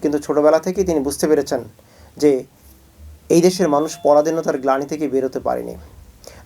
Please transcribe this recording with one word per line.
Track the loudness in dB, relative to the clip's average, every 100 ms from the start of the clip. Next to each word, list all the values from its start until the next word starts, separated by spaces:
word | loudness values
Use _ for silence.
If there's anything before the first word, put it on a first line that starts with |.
কিন্তু | -4 -4
ছোটবেলা | -2 2 4 2
থেকেই | 0 -4
তিনি | -2 -2
বুঝতে | -2 -2 0
পেরেছেন | 0 0 -6 -8 -18 -20 -20 -20 0
যে | 2 2 -4 _ -20 -20 _ -20 -20 -12 0
এই | 4
দেশের | 4 2 0
মানুষ | 0 -2 -2
পরাধীনতার | 2 4 2 -2 -2 0
গ্লানি | 0 0 -2
থেকে | -6 -4
বেরোতে | -2 -2 -4
পারেনি। | -6 -6 -8 -14 -18 -20 -20 -20 -20 -6